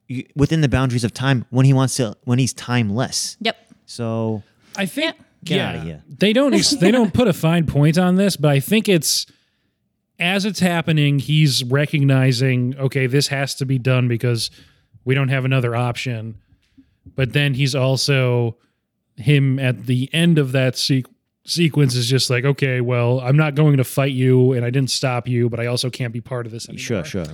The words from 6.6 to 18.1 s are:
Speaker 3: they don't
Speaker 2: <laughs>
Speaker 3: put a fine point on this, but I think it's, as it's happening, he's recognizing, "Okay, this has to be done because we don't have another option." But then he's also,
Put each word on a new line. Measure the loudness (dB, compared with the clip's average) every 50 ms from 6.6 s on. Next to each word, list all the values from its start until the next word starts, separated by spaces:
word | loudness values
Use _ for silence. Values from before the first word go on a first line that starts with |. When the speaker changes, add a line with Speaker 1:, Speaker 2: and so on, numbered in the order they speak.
| 2 2
Speaker 3:
they | 0 2 2 4
don't | 4 4 2 2 2
Speaker 2:
<laughs> | 2
Speaker 3:
put | 2 2
a |
fine | 2 0 0 2 2 2 0
point | 0 2 2 2 4 4
on | 2 2 2 2
this, | 2 2 0 0
but | 0 0 2
I | 2 0
think | 0 0 0 0 2 2
it's, | 2 2 0 -2 -4 -4 -6 -8 _ _ _ _ _ _ _ _ _ _ _ _ _ _ _ _ _ -4
as | -2 -2 -2 0 -2
it's | -2 -2 0
happening, | 0 0 0 0 0 0 2 2 2 2 2 0
he's | 0 0 2 2 2 2 2 0
recognizing, | -2 0 0 0 0 0 0 2 2 4 4 4 2 2 2 2 0 0 0 0 -2 -2 -2
"Okay, | -4 -4 -2 -2 -2 -2
this | 0 0 0 0 -2
has | -2 -4 -4 -6 -6
to | -6 -4
be | -2 -2 -2
done | 0 0 2 2 2 0
because | -2 -2 -2 -2 -2 -2 -4 -8 -10 -16 -20 _ _ _ _ _ -20 _ -4
we | -2 0
don't | 0 0 0
have | -2 -2 0
another | 0 0 0 0 0 -2
option." | -2 -2 -2 -4 -6 -6 -8 -8 -8 -10 -12 -14 -16 _ _ _ _ _ _ _ -20 _ _ _ _ _ -10 -4
But | -4 -2 0 0
then | 0 0 0 0
he's | 0 0 0 0
also, | 0 0 0 0 0 0 0